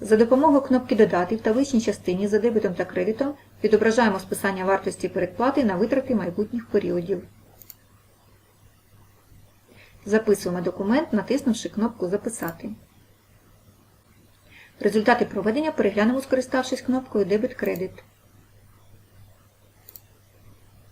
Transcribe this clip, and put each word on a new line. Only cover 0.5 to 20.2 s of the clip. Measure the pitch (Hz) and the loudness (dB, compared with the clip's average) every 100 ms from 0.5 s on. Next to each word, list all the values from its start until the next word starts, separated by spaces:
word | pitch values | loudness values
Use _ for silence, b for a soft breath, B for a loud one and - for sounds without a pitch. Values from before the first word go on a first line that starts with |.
| 277 | 4
кнопки | 269 254 - 220 | 4 0 2 4
"Додати" | 196 180 180 226 | 4 4 0 -2
в | |
табличній | 226 226 277 226 | 0 0 2 0
частині | 220 202 - 180 202 | 0 -2 -2 -2 0
за | 208 | 2
дебетом | 233 220 196 | 2 0 0
та | 175 | -2
кредитом | 180 185 185 220 277 - B - | -4 -2 -2 -2 -4 -6 B -4
відображаємо | 220 208 220 220 220 190 | 2 4 4 4 2 2
списання | - 175 196 190 | -4 -4 -4 -2
вартості | 185 190 196 - 180 | 0 0 -2 -6 -4
передплати | 190 175 - 247 294 | -2 -4 0 0 2
на | 220 180 | 0 0
витрати | 226 262 262 | 0 0 0
майбутніх | 226 175 175 208 233 - | -2 -2 -4 -6 -6 -4
періодів. | 208 180 175 175 180 - - - - - - _ _ _ _ _ _ _ _ - _ _ - - _ _ - - _ _ b b b 202 | -2 -2 -4 -4 -6 -8 -20 -20 -20 -20 -20 _ _ _ _ _ _ _ _ -20 _ _ -20 -20 _ _ -20 -20 _ _ b b b 0
Записуємо | 214 220 196 180 175 | 0 2 0 0 -4
документ, | 175 - 196 269 320 | -4 -2 0 0 2
натиснувши | 214 185 277 262 214 - | -2 0 -2 0 -2 -4
кнопку | - 226 - 180 | -4 -4 -4 -4
"Записати". | 202 - - 170 - 220 220 - _ _ _ _ _ _ _ _ _ _ _ _ _ _ _ _ B B - | -4 -4 -8 -8 -8 -14 -14 -20 _ _ _ _ _ _ _ _ _ _ _ _ _ _ _ _ B B -4
Результати | 208 220 208 233 | 0 2 2 2
проведення | 208 202 202 254 311 | 0 -2 -2 -2 -2
переглянемо, | 302 208 202 220 262 | 0 0 2 0 0
скориставшись | - 262 254 262 247 254 | -2 -2 -2 -4 -4 -4
кнопкою | - 262 262 214 | -2 -4 -2 -2
"Дебет-кредит". | 180 208 254 - 190 175 185 - - _ _ - _ - - - - - _ - - - _ _ _ _ - - _ _ | 0 0 -2 -6 -6 -6 -8 -12 -20 _ _ -20 _ -20 -20 -20 -20 -20 _ -20 -20 -20 _ _ _ _ -20 -20 _ _